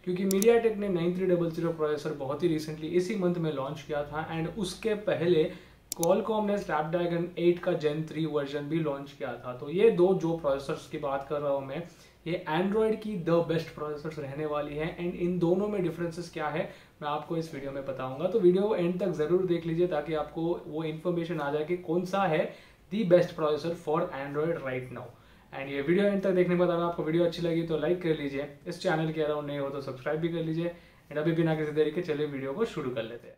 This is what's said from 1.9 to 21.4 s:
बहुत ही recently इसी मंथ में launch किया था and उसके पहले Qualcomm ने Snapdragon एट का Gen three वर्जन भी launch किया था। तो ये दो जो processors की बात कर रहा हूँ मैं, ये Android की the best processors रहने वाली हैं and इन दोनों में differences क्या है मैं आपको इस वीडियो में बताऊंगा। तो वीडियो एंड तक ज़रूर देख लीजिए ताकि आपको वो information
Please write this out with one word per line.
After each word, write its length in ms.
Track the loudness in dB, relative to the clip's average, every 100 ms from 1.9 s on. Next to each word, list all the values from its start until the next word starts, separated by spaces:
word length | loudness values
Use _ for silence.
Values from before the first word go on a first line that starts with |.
| 0 -2 -4
बहुत 240 | -4 0
ही 160 | 2 2
recently 260 | -2 -8
इसी 300 | 0 0 2
मंथ 200 | 0 2
में 180 | 2 0
launch 320 | -2 -4 -8 -4
किया 140 | -4
था 260 | -4 -6 -4 -4
and 220 | -4 -4
उसके 360 | -6 -2 -2
पहले 560 | -2 0 0 4 4 4 -2 -16 -20 -14 0
Qualcomm 460 | 4 4 2 0 0
ने 120 | -2
Snapdragon 800 | 0 -2 0 0 0 0 -4 2
एट 200 | 2 4
का 140 | 0
Gen 380 | 0 0 -2 -4
three 160 | -2 0
वर्जन 340 | 0 0 -4
भी 200 | -2 0
launch 320 | 0 -2 -8 -8
किया 140 | -8
था। 200 | -6 -8
तो 180 | -10 -4
ये 200 | 6 6
दो 240 | 8 6 6
जो 100 | 2
processors 560 | 0 2 0 -2 -6 -6
की 100 | -6
बात 280 | -2 -2 -2
कर 100 | -2
रहा 120 | 0
हूँ 140 | -2 -2
मैं, 160 | -8 -8 -16 -20 _ -6
ये 180 | -6 -2
Android 460 | 0 2 2 2 0
की 280 | -4 -4
the 140 | 2 2
best 320 | 4 -2 -2 -8
processors 400 | -6 -6 -8 -8
रहने 280 | -8 -6 -2
वाली 300 | -2 -4 -4
हैं 200 | -6 -4
and 220 | -6 -2
इन 180 | 0 2
दोनों 300 | 4 4 2
में 140 | 0
differences 480 | -2 -2 -6 -6 -10
क्या 120 | -6 -4
है 240 | -2 -4 -8 -20 _
मैं 60 | -4
आपको 280 | -4 -4 -4
इस 180 | -4
वीडियो 180 | -8 -8
में 140 | -6 -6
बताऊंगा। 400 | -6 -6 -4 0
तो 140 | 6
वीडियो 340 | 6 6 4
एंड 260 | 2 0 0
तक 80 | -2
ज़रूर 380 | 0 2 2 2
देख 200 | 0 0
लीजिए 200 | 0 2
ताकि 280 | 0 -2
आपको 460 | -4 -4 -4 -2 -2 -4
वो 160 | -6
information 560 | -4 -4 -2 -2 -2 -2